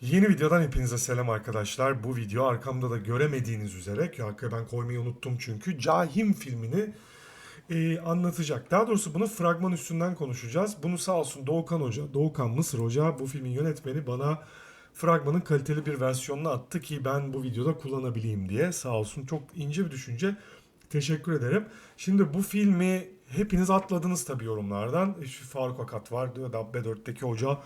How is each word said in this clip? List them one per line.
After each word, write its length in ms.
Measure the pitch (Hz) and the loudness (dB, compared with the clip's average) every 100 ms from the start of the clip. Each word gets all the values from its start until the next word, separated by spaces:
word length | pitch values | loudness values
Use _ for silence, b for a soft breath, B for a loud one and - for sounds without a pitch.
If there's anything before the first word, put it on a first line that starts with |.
Yeni 280 | 123 175 208 | 2 6 8
videodan 340 | 156 151 170 | 6 6 6
hepinize 360 | 151 123 123 120 | 4 2 0 0
selam 320 | - 123 120 | 0 0 0
arkadaşlar. 720 | 107 113 110 104 - 131 123 | 0 -2 -2 -2 0 2 2
Bu 120 | 117 123 | -2 -4
video 280 | 107 110 | -2 2
arkamda 460 | 131 117 135 131 127 | 2 2 -2 -2 -2
da 60 | 117 | -2
göremediğiniz 800 | 104 123 151 135 117 110 101 | 0 2 2 2 -2 -2 -4
üzere, 360 | 90 92 107 165 | -6 -4 -2 -2
ki 140 | - | -4
arkaya 280 | 107 104 120 | -8 -6 -4
ben 140 | 113 113 | -4 -4
koymayı 340 | 120 120 120 | -4 -4 -4
unuttum 360 | 120 120 127 123 | -4 -6 -6 -6
çünkü, 400 | - 104 185 151 | -4 -6 -4 -2
Cahim 540 | 143 170 165 160 214 | 0 2 2 2 2
filmini, 640 | - 135 117 113 170 214 214 B B B B B B - | 2 -2 -6 -2 -2 -2 -6 B B B B B B -4
e, 300 | 165 165 165 | 0 0 0
anlatacak. 680 | 170 175 175 170 151 123 - | 0 2 2 0 -2 -4 2
Daha 160 | 180 233 | 4 4
doğrusu 280 | 208 170 | 2 0
bunu 120 | 156 214 | 0 0
fragman 460 | 214 170 170 185 | 2 2 2 0
üstünden 420 | 170 - 165 180 | -2 -2 -2 -2
konuşacağız. 640 | 175 139 120 117 151 208 202 | -2 -4 -4 -2 0 0 0
Bunu 160 | 160 175 | -4 -2
sağ 140 | - | 0
olsun 340 | 175 139 143 135 | 0 0 -4 -2
Doğukan 340 | 165 165 165 | 0 0 0
Hoca, 340 | 131 113 147 | 0 -2 -2
Doğukan 360 | 139 156 147 120 | 0 2 2 0
Mısır 280 | 120 165 120 | 0 0 0
Hoca, 400 | 117 127 160 135 | 0 2 2 0
bu 80 | 135 | -4
filmin 240 | 139 127 | -6 -4
yönetmeni, 560 | 127 160 147 131 143 127 | -2 -2 -2 -4 -4 -4
bana 320 | 123 143 156 B B B B B | -2 0 -2 B B B B B
fragmanın 460 | - 170 165 143 170 | 0 4 4 4 0
kaliteli 460 | - 143 139 151 147 | 2 2 2 -2 -2
bir 140 | 143 | 0
versiyonunu 480 | 131 127 - 143 160 | 0 0 -2 -4 -2
attı 320 | 127 - 175 | -2 -4 -8
ki 240 | - 147 | -6 -4
ben 280 | 131 139 139 | -2 0 -2
bu 100 | 131 | -4
videoda 360 | 131 113 139 151 | -2 0 0 0
kullanabileyim 720 | 135 135 127 110 110 104 95 | -4 -4 -2 -2 -2 -2 0
diye. 240 | 104 175 | 0 0
Sağ 180 | 170 131 | 0 -2
olsun, 360 | 113 104 - 131 | -2 -2 -6 -6
çok 160 | 156 - 175 | -6 -6 -8
ince 300 | 143 151 175 | -4 -2 -2
bir 40 | |
düşünce. 460 | 135 120 117 190 202 B B B _ - | -4 -6 -2 -2 -2 B B B _ -4
Teşekkür 420 | 147 139 156 180 | -2 0 0 0
ederim. 320 | 151 120 190 214 B B - | 0 2 0 0 B B -6
Şimdi 380 | - 196 165 | 2 4 6
bu 80 | 165 | 2
filmi 640 | 196 202 202 180 185 185 - - - | 0 4 6 6 4 2 -2 -14 -6
hepiniz 440 | 135 208 185 185 | -2 2 4 6
atladınız 540 | 190 190 175 180 175 | 4 4 0 2 0
tabii 200 | - 131 | -2 -4
yorumlardan. 720 | 113 107 101 101 113 160 196 180 | -2 -2 -2 -2 0 2 0 -2
E, 40 | 135 | -10
şu 220 | - - | -12 -10
Faruk 320 | 139 127 127 | -4 -4 -4
Akat 320 | 117 110 - | -8 -8 -6
var 240 | 117 127 120 | -4 -4 -6
diyor, 160 | 127 | -6
Dabbe 320 | 113 107 123 | -6 -4 -4
dörtteki 420 | 113 107 - 117 127 | -4 -6 -8 -6 -4
hoca. 320 | 110 135 143 | 0 0 0